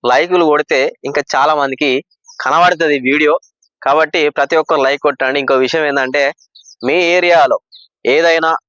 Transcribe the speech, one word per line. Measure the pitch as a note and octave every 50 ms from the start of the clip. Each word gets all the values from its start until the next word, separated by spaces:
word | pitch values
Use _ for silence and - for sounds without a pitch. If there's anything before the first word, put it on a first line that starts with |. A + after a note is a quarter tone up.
| -
లైకులు | A#2+ B2 C#3 E3 F3 F#3 F3+ E3+
కొడితే | D#3 D3 D3 D3+ _ D#3 C3 C3+ D#3+ - _ -
ఇంకా | C3+ C#3+ D3 C#3+ - -
చాలా | C3+ C#3 D3+ D#3
మందికి | D3 C#3+ C3+ C3 - D3+ C#3 B2+ C3+ - _ _ _ _ _ - -
కనబడుతుంది | - C3 C#3+ E3 F3 F3+ F3+ D#3 E3 D3+ D3 C#3
వీడియో, | B2 B2+ C#3 D3+ D#3 D3 D#3 - _ _ _ _ _ _ _ _ -
కాబట్టి | C3+ C#3+ D#3 D#3+ D3+ - F3 D3+ D3
ప్రతి | - - C#3+ C3+ E3+
ఒక్కరు | D#3+ - - E3 D3
లైక్ | C3+ C3+ C#3+ C#3+
కొట్టండి. | - D3 C#3 _ C3+ C3 C3+ C#3+
ఇంకో | C3+ B2+ C3+
విషయం | C3 C3 B2 - D#3+ D#3
ఏంటంటే | D3 C#3 C#3 C3 B2+ C3 D3 C#3 C#3 - _ _ _ _ _ _ - - _ -
మీ | B2 D3+
ఏరియాలో | F3+ F3+ E3+ F3 F3+ F3 F3 E3+ E3 D3 C3 A2+ - _ _ _ - - _ _ _ _
ఏదైనా | A#2 C3 D#3 E3+ E3+ E3 E3 D#3+ D#3+ D#3+ - _